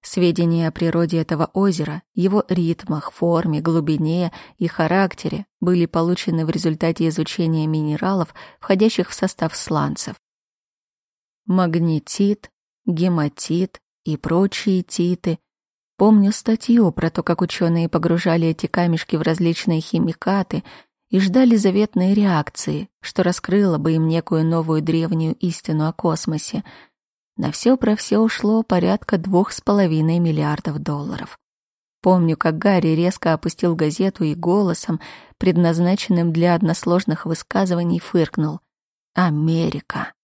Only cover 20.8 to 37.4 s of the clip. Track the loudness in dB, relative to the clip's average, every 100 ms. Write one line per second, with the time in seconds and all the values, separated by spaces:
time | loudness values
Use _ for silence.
20.8 | _ _ _ 0 2 4 6 6 4 2
21.8 | 0 0 2 2 2 2 -2 -6 -6 -6
22.8 | -8 _ -8 -2 0 0 0 2 2 2
23.8 | 0 2 2 0 0 0 2 0 0 -2
24.8 | 0 0 0 -2 -2 -2 -4 -4 -4 -2
25.8 | -2 0 -2 -2 -2 -4 -4 -8 -10 -18
26.8 | -20 _ _ _ _ -6 -6 -2 0 2
27.8 | 2 0 0 0 2 0 0 0 0 0
28.8 | 0 -2 -2 -4 0 0 0 -2 0 2
29.8 | 2 2 2 2 0 0 -2 -2 -4 -6
30.8 | -6 -6 -6 -10 -12 -18 _ _ _ _
31.8 | _ _ 2 4 2 0 -2 0 2 2
32.8 | 2 2 0 0 -2 0 -2 -2 -2 0
33.8 | -2 0 -2 0 -4 -2 0 2 0 -2
34.8 | -4 -6 -6 -20 -20 _ 0 2 2 2
35.8 | 2 0 0 0 2 2 2 2 2 -2
36.8 | 0 0 0 -4 -4 -6